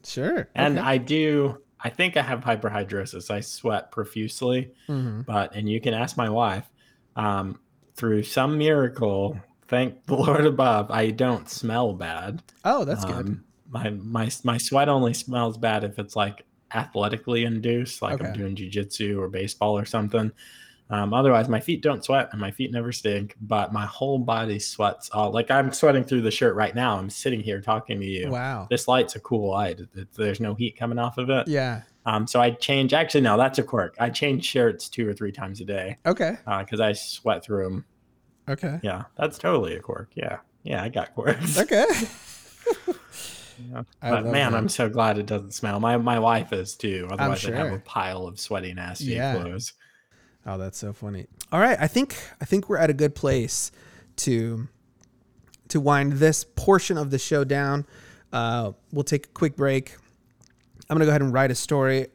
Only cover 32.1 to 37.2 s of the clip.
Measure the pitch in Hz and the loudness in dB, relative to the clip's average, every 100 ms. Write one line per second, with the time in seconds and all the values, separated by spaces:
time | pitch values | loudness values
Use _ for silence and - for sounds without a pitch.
32.1 | 107 113 123 123 117 - 139 131 147 160 | 0 2 4 4 2 0 2 4 4 4
33.1 | 151 127 107 131 139 120 117 87 - 120 | 4 6 6 4 2 0 0 -2 0 -2
34.1 | - 143 139 - 131 117 - - - 110 | 0 0 0 0 4 4 2 -6 -4 -2
35.1 | 101 104 101 95 98 104 98 95 - - | -2 -6 -6 -10 -10 -6 -4 -4 -4 -2
36.1 | 185 165 226 - 104 107 110 107 104 - | 0 0 -4 -4 -4 -2 2 2 2 -4
37.1 | - | -4